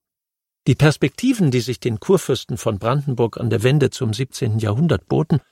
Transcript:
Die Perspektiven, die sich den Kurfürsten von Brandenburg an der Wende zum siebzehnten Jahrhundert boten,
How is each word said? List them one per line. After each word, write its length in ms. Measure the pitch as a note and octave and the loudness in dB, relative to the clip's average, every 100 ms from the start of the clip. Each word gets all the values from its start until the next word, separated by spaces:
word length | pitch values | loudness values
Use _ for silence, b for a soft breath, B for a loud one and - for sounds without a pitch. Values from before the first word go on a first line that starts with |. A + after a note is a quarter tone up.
| _ _ _ _ _ _ - | _ _ _ _ _ _ 0
Die 80 | |
Perspektiven, 760 | B2 D3+ - D3+ - B3+ A#3 D#3 | 4 2 2 -2 0 0 2 2
die 100 | B2 | 2
sich 200 | A#2 A#2 | -2 -4
den 200 | B2 A2+ | -4 -4
Kurfürsten 580 | - G3 - B2+ - A#2+ | 0 0 2 -4 -4 -6
von 200 | A2+ G2+ | -4 -2
Brandenburg 600 | A2+ C#3+ C#3 B2 A2+ - | 0 0 -2 -2 -2 -2
an 120 | A#2 | -2
der 120 | A2 | 0
Wende 280 | B2+ D3 B2+ | 2 4 2
zum 220 | - A2+ | 0 -4
siebzehnten 460 | G#2+ C3+ - A#2+ A2 | -4 -6 -4 -4 -2
Jahrhundert 500 | G#2+ A2 E3 A#2 - | 0 0 0 0 0
boten, 320 | C#3 D#3 D#3 - | -2 0 -2 -2